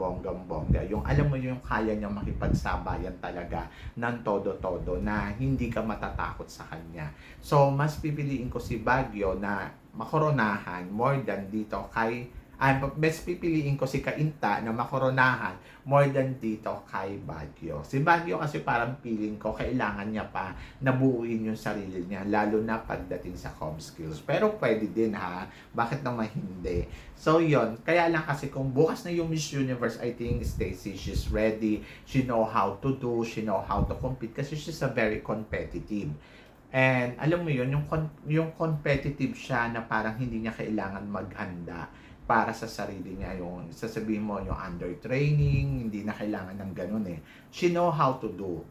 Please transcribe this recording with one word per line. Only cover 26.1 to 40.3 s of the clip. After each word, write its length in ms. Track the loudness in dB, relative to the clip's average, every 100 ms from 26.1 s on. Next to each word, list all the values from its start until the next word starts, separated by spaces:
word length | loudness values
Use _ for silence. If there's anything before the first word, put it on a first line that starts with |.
| -2 -2
hindi? 560 | -4 -6 -6 -2 -2 -4 -8 -16 -2
So 240 | 4 6
yun, 400 | 8 6 4 0 2
kaya 240 | 4 6
lang 160 | 2 0
kasi 240 | -4 -4
kung 220 | -4 0 4
bukas 320 | 4 4 -2
na 80 | 0
yung 160 | 0
Miss 160 | 0 0
Universe, 480 | 0 0 0 -2 0
I 80 | -4
think 320 | -2 -2 0
Stacy, 540 | 0 -2 -4 -4 -8 -6
she's 320 | -4 -2 0
ready, 540 | 2 2 4 2 0 -2 -16
she 240 | -2 0 2
know 160 | 2
how 320 | 4 4 2 0
to 140 | -2 0
do, 240 | 0 0
she 220 | 0 -2 0
know 160 | 0
how 240 | 0 0 0
to 80 | 0
compete 400 | -4 -4 -6 -4
kasi 240 | -4 -4
she's 220 | -6 -4
a 80 | -2
very 320 | 2 2 0
competitive. 880 | -4 -4 -4 -4 -4 -6 -4 -4 -4 -8 -12 -20 -20 -20 -2
And 480 | 4 4 4 0 0
alam 320 | 2 2 2
mo 60 |
yun, 180 | 0 2
yung 160 | 0 0
con-, 240 | -2 -2 -6 0
yung 240 | 0 0 0
competitive 800 | 0 0 2 2 0 -2 -2 -2
siya 320 | -2 0 0
na 160 | -2 -2
parang 320 | 0 0 -2
hindi 240 | -2